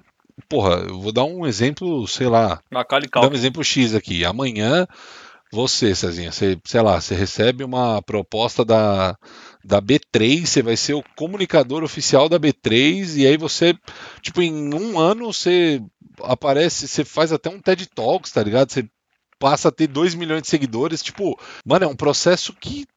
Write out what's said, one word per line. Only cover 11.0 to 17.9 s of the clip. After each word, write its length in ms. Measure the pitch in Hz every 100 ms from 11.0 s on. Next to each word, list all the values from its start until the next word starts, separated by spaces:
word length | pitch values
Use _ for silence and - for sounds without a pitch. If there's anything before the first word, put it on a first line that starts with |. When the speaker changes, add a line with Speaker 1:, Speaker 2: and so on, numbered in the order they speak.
| - -
Speaker 1:
comunicador 680 | 160 202 185 165 123 151
oficial 460 | 156 - - 135 156
da 100 | 170
B 140 | 147
três, 640 | - - 117 143 190 185 147
e 100 | 135
aí 80 | 156
você, 400 | 156 - 170 170 - - - -
tipo, 200 | - -
em 320 | 175 156 147
um 240 | 151 226 180
ano 360 | 160 220 233
você 480 | - 180 180 170 143 101 _ - -
aparece, 640 | - 127 147 139 170 - 139
você 160 | -
faz 300 | 143 - 160
até 160 | 156 160
um 100 | 196
ted 260 | 185 185
Talks, 420 | 185